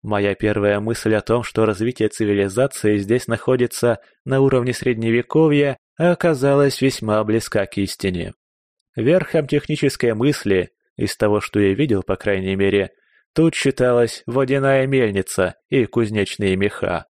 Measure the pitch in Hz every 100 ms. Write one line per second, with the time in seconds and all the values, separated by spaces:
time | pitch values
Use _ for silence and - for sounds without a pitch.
0 | 107 104 101 98 107 107 104 101 107 113
1 | 110 110 - 120 113 - 110 98 117 -
2 | 107 - 107 101 98 98 135 - 107 104
3 | 98 123 - 117 - 127 120 - 120 113
4 | _ _ - 131 135 131 123 120 127 113
5 | 113 117 117 156 160 147 143 127 _ -
6 | 170 170 175 143 139 139 143 - 135 -
7 | 107 107 107 110 - 107 98 - 98 -
8 | 98 90 85 - _ _ _ _ _ -
9 | 113 180 160 165 151 147 - 151 143 -
10 | 120 107 135 147 101 95 87 _ _ -
11 | 101 - 107 104 - 107 101 98 147 101
12 | - 95 - 98 95 95 98 101 92 _
13 | _ _ _ - 165 - 135 - 127 120
14 | 117 - - 123 131 139 139 135 131 135
15 | 113 98 - - 90 - _ 139 110 117
16 | 110 107 98 - 101 95 101 - 95 85
17 | -